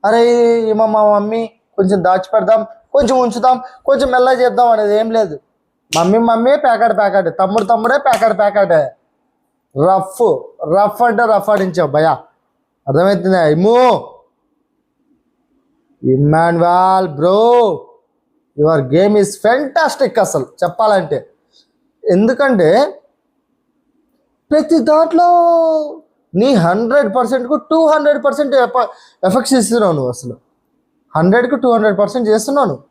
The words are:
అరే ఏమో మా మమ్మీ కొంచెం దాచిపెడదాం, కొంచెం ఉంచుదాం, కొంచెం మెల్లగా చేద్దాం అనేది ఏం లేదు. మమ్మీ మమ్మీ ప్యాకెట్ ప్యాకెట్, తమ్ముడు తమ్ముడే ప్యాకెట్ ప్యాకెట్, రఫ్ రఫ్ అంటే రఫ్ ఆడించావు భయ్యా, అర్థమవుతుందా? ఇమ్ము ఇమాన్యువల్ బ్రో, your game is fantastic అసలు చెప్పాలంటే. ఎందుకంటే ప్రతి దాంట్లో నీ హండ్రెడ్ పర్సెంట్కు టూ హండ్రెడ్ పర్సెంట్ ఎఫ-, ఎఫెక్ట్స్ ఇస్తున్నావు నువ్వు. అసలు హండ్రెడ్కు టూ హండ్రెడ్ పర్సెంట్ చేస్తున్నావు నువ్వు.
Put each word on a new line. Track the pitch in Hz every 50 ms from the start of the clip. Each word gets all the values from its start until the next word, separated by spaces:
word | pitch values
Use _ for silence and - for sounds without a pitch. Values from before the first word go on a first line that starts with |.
| -
అరే | 202 226 233 233 240 240 240 233 233 233 233 226 220
ఏమో | 214 214 220
మా | 220 214 214 214 208 208
మమ్మీ | 208 202 208 220 226 226 220 _ _ _ _ _
కొంచెం | - 196 185 208 196 170
దాచిపెడదాం, | 180 185 190 185 - - 220 - - 220 220 214 - - _ _ _ _
కొంచెం | 269 285 220 262 254 247
ఉంచుదాం, | 233 - 240 214 254 254 240 - - - - _ -
కొంచెం | 277 254 269 262 247
మెల్లగా | 247 247 254 262 247 247
చేద్దాం | 247 202 202 247 240 233
అనేది | 214 214 208 208 214
ఏం | 226 226 226 226
లేదు. | 220 180 151 143 _ _ _ _ _ _ _ _ _ _ - 160
మమ్మీ | 170 180 202 226
మమ్మీ | 233 233 233 226 233 254 285
ప్యాకెట్ | 302 294 262 233 214 220 233 220
ప్యాకెట్, | 190 208 202 180 196 185 165 160 -
తమ్ముడు | 190 190 202 233 208
తమ్ముడే | 190 233 220 220 240 262 285 277 277
ప్యాకెట్ | 240 196 208 226 208 185
ప్యాకెట్, | 214 202 202 208 196 175 175 156 143 127 - _ _ _ _ _ _ _ _ _ _ _ _ _ _ _ _ 135 147
రఫ్ | 180 190 190 185 - - - 240 208 156 127 - - - _ 175 156 165
రఫ్ | 196 208 202 208 - 240
అంటే | 240 220 208 240 220 220
రఫ్ | 202 202 -
ఆడించావు | 214 202 196 185 165 175 170 143
భయ్యా, | 135 151 156 160 147 - - _ _ _ _ _ _ _ _ _ _ _ _ -
అర్థమవుతుందా? | 139 151 175 196 202 185 170 190 190 180 165
ఇమ్ము | 151 151 160 180 208 233 240 254 247 220 - - - - - _ _ _ _ _ _ _ _ _ _ _ _ _ _ _ _ _ _ _ _ _ _ _ _ _ _ _ _ _ _ _ _ _ _ _ _ -
ఇమాన్యువల్ | 127 131 131 143 147 151 160 165 170 170 170 170 175 175 180 185 185 190 190 190 180
బ్రో, | 147 139 151 175 190 208 220 233 240 240 240 208 170 - - - - _ _ _ _ _ _ _ _ _ _ _ _ 143
your | 147 156 165 151 135 127 131
game | 165 190 208 208 208
is | 196 196 202 - -
fantastic | 208 233 262 302 269 277 339 320 277 - - 269 220 - 226
అసలు | 196 180 - 156 131 - _ _ -
చెప్పాలంటే. | 170 165 - 220 214 208 190 175 147 147 127 - _ _ _ _ _ _ _ _ _ _ _ _ _ _ _ - -
ఎందుకంటే | 180 185 208 226 262 254 285 269 254 202 175 156 175 226 285 - - - _ _ _ _ _ _ _ _ _ _ _ _ _ _ _ _ _ _ _ _ _ _ _ _ _ _ _ _ _ _
ప్రతి | 285 302 311 311 330 320
దాంట్లో | 233 262 302 311 330 330 339 330 349 349 349 349 339 339 339 330 330 320 320 311 302 294 - 330 _ _ _ _ _ _ -
నీ | 170 220 269 277
హండ్రెడ్ | 214 165 170 180 208 233 226 254 294 277 208 196
పర్సెంట్కు | 254 247 220 254 262 240 240 302 302 - _
టూ | 320 320 330
హండ్రెడ్ | 302 311 311 294 294 294 285 226
పర్సెంట్ | 285 240 - 294 277 240
ఎఫ-, | 269 247 240 247 254 240 - - - - _ _ _ - 190
ఎఫెక్ట్స్ | 185 262 247 - -
ఇస్తున్నావు | 254 214 190 226 240 214 190 165
నువ్వు. | 147 131 123
అసలు | 120 - - 123 107 - _ _ _ _ _ _ _ _ _ _ _ _ _ _ -
హండ్రెడ్కు | 156 165 180 196 240 247 247 277
టూ | 254 240 254 233
హండ్రెడ్ | 226 214 214 202 180
పర్సెంట్ | 208 196 202 254 240 214
చేస్తున్నావు | 214 220 214 - 277 285 269 202
నువ్వు. | 139 127 - _